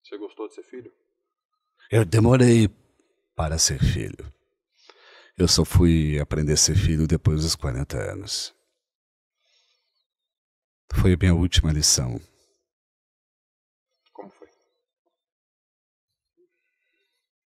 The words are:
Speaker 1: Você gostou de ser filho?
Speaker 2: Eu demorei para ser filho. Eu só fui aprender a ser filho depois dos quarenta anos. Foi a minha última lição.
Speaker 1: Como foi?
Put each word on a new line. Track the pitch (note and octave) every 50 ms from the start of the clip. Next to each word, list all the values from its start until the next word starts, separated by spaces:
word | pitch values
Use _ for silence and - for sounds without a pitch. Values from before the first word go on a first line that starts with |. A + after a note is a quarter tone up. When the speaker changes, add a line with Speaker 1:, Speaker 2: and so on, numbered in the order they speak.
| _ -
Speaker 1:
Você | - G2+
gostou | G#2 F#2+ _ - A2 G#2
de | -
ser | - -
filho? | _ - B2+ A#2 A#2 _ _ _ _ _ _ _ _ _ _ _ _ _ _ _ _ _ _ _ -
Speaker 2:
Eu | - A2+ A2
demorei | E2+ G#2+ A2+ G#2+ A#2+ B2+ B2+ B2 A#2+ A#2 A#2 G#2+ G2 - _ _ _ _ _ _ _ _ _ _ _ _
para | - E2+ D#2 D#2+ E2+
ser | - - - C3
filho. | C3 - F#2 - G#1+ G1+ - - - C2+ _ _ _ _ _ _ _ _ _ _ _ - _ _ _ - - - _ _ _ -
Eu | F2+
só | E2+ - - E2
fui | - - - F2 E2+ E2 D#2+ D#2 D2+ D2 D2
aprender | D2 - - D#2 D#2 C#2+ D2+
a |
ser | D2 - - D#2+
filho | - - E2 D#2+ D#2 D#2+
depois | D2+ D#2 D2+ _ - D#2 D#2 D#2
dos | D#2+ -
quarenta | - - C#2+ A#1+ C2 C#2 - -
anos. | B1 G1+ G1+ G1+ G1+ G2 - - - - - _ _ _ _ _ _ _ _ _ _ _ _ _ _ _ _ _ _ _ _ _ _ _ _ _ _ _ _ _ _ _ _ _ _ _ _ _ _ _ _ _ _ _ _ _ _ _ _ - C2
Foi | - G2 F2+
a |
minha | E2 F#2 F2+
última | E2+ E2 F2+ F2+ - - - D#2+
lição. | D2+ D2+ D2 - - C#2+ C2 B1 A#1 - - _ _ _ _ _ _ _ _ _ _ _ _ _ _ _ _ _ _ _ _ _ _ _ _ _ _ _ _ _ _ _ _ _ _ _ _ _
Speaker 1:
Como | _ - G#2 G3
foi? | _ _ D#2+ _ _ _ _ _ _ _ _ _ _ _ _ _ _ _ _ _ _ _ _ _ _ _ _ _ _ _ _ _ _ _ _ _ _ _ _ _ _ E4+ F4+ E4+ _ _ _ _ _ _ _ _ _ _ G4 _ _ _ _ _ _ _ _